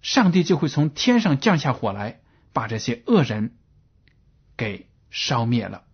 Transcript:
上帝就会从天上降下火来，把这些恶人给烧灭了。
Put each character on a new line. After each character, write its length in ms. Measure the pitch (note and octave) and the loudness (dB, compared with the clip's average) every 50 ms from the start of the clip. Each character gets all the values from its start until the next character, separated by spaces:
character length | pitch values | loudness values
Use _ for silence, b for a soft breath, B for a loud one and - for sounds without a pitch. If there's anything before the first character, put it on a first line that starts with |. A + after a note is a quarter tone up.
上 300 | - - - C4+ A3+ F3+ | -6 0 2 4 4 4
帝 120 | E3 F#3 E3+ | 4 4 4
就 140 | - F#3 | 2 0
会 120 | C#3+ E3 C#3+ | 0 0 -2
从 200 | - D3 D3+ D#3 | 0 0 0 0
天 300 | D3 - - B3 A#3+ A#3 | -2 -2 0 2 2 2
上 200 | G3+ E3+ C#3+ C#3 | 2 2 0 2
降 200 | - A3 F#3 D3 | 2 2 2 2
下 120 | C3+ C#3+ | 0 -2
火 220 | B2 - - G#2 F#2+ | -4 -2 -4 -6 -6
来， 260 | G2+ G2+ A2 - _ _ _ _ _ _ _ | -6 -8 -10 -10 _ _ _ _ _ _ _
把 160 | _ C#3 A2 | _ -6 -6
这 120 | G#2+ A2 A2 | -4 -8 -6
些 240 | - - A#2 - _ | -4 -6 -6 -6 _
恶 160 | - A#3 G3 | 2 4 4
人 340 | C3+ A2+ A2 G#2+ G#2+ A#2 - _ _ _ _ _ _ _ _ _ _ _ _ _ _ _ _ _ _ _ _ | 4 2 -2 -4 -4 -6 -8 _ _ _ _ _ _ _ _ _ _ _ _ _ _ _ _ _ _ _ _
给 320 | - A#2+ G#2+ G2 - - _ _ _ _ _ | -8 -8 -8 -8 -10 -16 _ _ _ _ _
烧 340 | - - - - C3 A#2+ A2+ | -10 -8 -4 -2 -2 -2 0
灭 220 | A#2 A#2+ A#2 G2+ | 2 0 0 0
了。 160 | F#2+ G2 F#2+ _ _ | -4 -12 -14 _ _